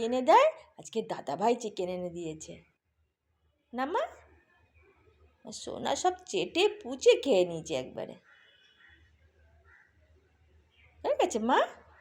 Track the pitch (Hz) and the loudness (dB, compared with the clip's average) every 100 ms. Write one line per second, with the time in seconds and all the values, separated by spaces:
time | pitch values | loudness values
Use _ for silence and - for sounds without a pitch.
0 | 226 254 254 415 622 - - - - 226 | -2 0 6 8 8 2 -10 -20 -10 -6
1 | 180 175 - 143 214 240 220 202 180 180 | -6 -6 -6 0 2 2 -2 -6 -6 -6
2 | 180 170 165 156 - 165 _ _ _ _ | -8 -8 -10 -10 -14 -20 _ _ _ _
3 | _ _ _ _ _ _ _ 240 269 427 | _ _ _ _ _ _ _ -6 -4 -2
4 | 679 - - _ _ _ _ _ - _ | -4 -8 -20 _ _ _ _ _ -20 _
5 | _ _ _ _ 226 214 - - 240 277 | _ _ _ _ -18 -14 -10 -6 -4 0
6 | 359 359 - - - 320 415 415 233 262 | 0 -2 -4 -4 -2 2 0 0 -10 0
7 | 466 480 285 196 180 165 156 135 127 - | 4 4 4 4 2 -2 -6 -6 -6 -10
8 | - - _ - _ _ _ _ - - | -12 -14 _ -20 _ _ _ _ -20 -20
9 | _ _ _ _ _ _ _ - _ _ | _ _ _ _ _ _ _ -20 _ _
10 | _ _ _ _ _ _ _ _ - - | _ _ _ _ _ _ _ _ -20 -6
11 | - 605 415 226 226 339 679 - - - | -2 0 0 0 2 2 2 -4 -20 -20